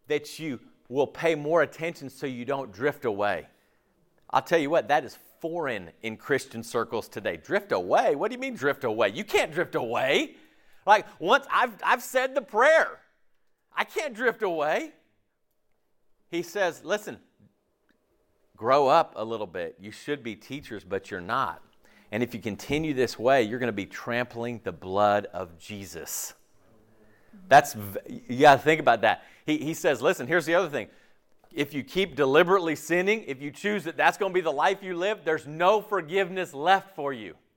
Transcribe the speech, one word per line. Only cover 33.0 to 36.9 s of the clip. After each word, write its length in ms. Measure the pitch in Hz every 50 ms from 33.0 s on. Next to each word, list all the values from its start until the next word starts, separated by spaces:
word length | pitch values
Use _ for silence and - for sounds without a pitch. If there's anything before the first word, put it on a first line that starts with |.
| 185 202 220 220 -
if 140 | 135 135 131
you 100 | 143 143
choose 340 | 139 - - 208 208 196 143
that 120 | 165 147
that's 220 | 139 147 175 - -
gonna 160 | 202 190 175
be 80 | 185
the 100 | 160 165
life 300 | 139 143 160 196 196 196
you 120 | 196 185 175
live, 260 | 170 180 208 220 185 156
there's 220 | 160 156 151 -
no 340 | 147 151 160 175 190 220 208
forgiveness 720 | 185 - 208 185 160 147 185 202 196 175 190 185 175 -
left 420 | 143 135 151 180 196 190 190 -